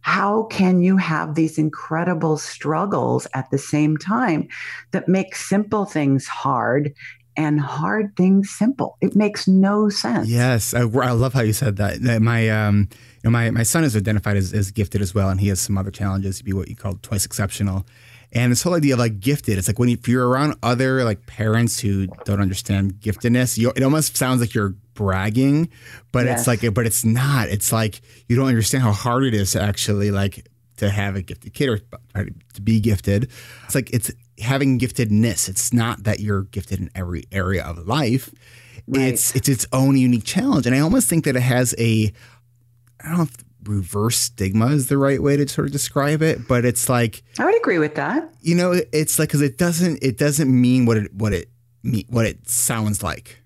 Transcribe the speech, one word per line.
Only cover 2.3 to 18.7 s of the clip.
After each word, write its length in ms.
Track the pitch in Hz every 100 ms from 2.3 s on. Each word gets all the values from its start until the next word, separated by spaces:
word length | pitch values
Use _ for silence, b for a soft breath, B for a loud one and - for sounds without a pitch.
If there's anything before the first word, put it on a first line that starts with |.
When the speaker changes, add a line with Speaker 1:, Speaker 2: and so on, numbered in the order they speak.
| 151
Speaker 1:
struggles 880 | - - 143 156 202 180 120 127 -
at 140 | 135 -
the 60 | 139
same 380 | - 147 151 156
time 520 | 185 226 254 156 175 B B B B
that 160 | 190 -
make 280 | 190 - -
simple 480 | - 196 208 214
things 420 | 202 160 143 135 -
hard 680 | - 135 127 113 131 147 B B B _ -
and 240 | 156 147
hard 540 | 135 127 170 214 202 -
things 340 | 185 190 196
simple? 480 | - 220 277 - -
It 140 | -
makes 320 | 202 208 208 -
no 420 | 190 196 208 214
sense. 400 | 196 233 233 107
Speaker 2:
Yes. 460 | 120 123 117 -
I, 60 | 120
I 320 | 120 123 123
love 220 | 120 131
how 80 | 131
you 100 | 110
said 240 | 104 127 98
that. 260 | 101 -
That 180 | 123 113
my, 280 | 113 117 110
um, 400 | 107 104 104 98
you 300 | - - _
know, 60 | 113
my, 200 | 117 117
my 100 | 113
son 220 | 113 165
is 120 | 156 107
identified 400 | 101 107 107 101
as, 160 | 92
as 200 | 104 95
gifted 300 | 101 101 101
as 120 | 98
well, 140 | 104 95
and 80 | 95
he 60 | 104
has 120 | 92
some 180 | - 98
other 140 | 95
challenges 460 | - 101 95 98 95
to 60 |
be 80 | 101
what 160 | 95 -
you 60 |
call 240 | 110 104 95
twice 220 | - 104
exceptional. 640 | - - 101 - 101 95 - B B B B
And 160 | 120 123
this 120 | 123
whole 100 | 175